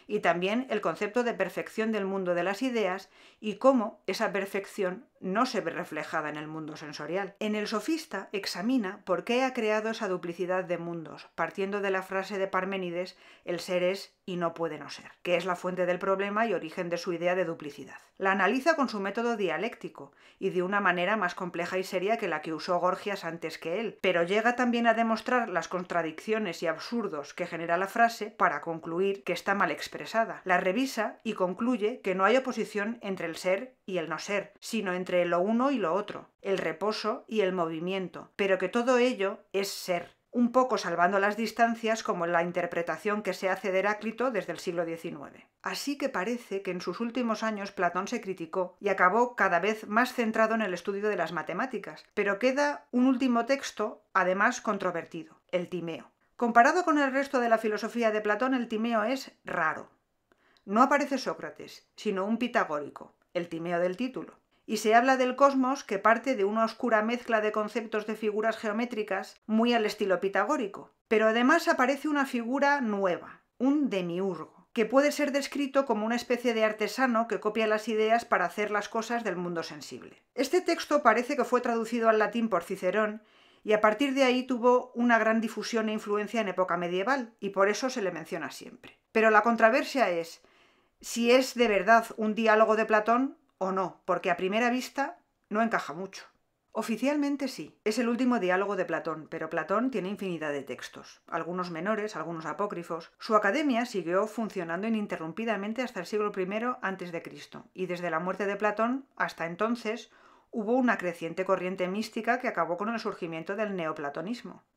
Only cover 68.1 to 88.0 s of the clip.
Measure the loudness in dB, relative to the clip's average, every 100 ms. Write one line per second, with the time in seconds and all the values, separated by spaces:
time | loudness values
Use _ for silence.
68.1 | -4 -2 0 0 -2 -2 -2 -2 -4 -4
69.1 | -4 -6 -12 0 2 4 4 2 0 2
70.1 | 2 2 2 2 0 -2 -8 -18 _ 0
71.1 | 4 4 4 6 4 4 2 2 2 0
72.1 | 0 0 -2 -2 2 2 2 0 0 0
73.1 | 0 -6 -20 _ -2 2 4 2 0 -2
74.1 | -2 -2 -4 -10 _ _ -2 4 4 4
75.1 | 2 0 0 -2 -4 -2 0 0 0 0
76.1 | -2 -2 -2 0 2 2 0 -4 0 0
77.1 | 2 0 -2 -2 0 2 0 0 0 2
78.1 | 2 2 0 0 -2 -2 -2 -2 -4 -4
79.1 | -4 -2 -4 -4 -4 -6 -10 -14 -14 -16
80.1 | -20 _ -4 2 2 2 -2 2 4 4
81.1 | 4 2 -2 0 0 0 -2 -2 0 4
82.1 | 4 4 0 0 0 -2 -4 0 0 0
83.1 | -4 _ _ _ _ 2 4 6 4 2
84.1 | 4 4 4 0 2 6 4 2 0 4
85.1 | 4 4 2 0 -4 -4 -2 0 -2 -2
86.1 | -2 -2 -2 -2 0 0 0 0 0 0
87.1 | 0 -2 -8 -4 2 2 4 -2 -2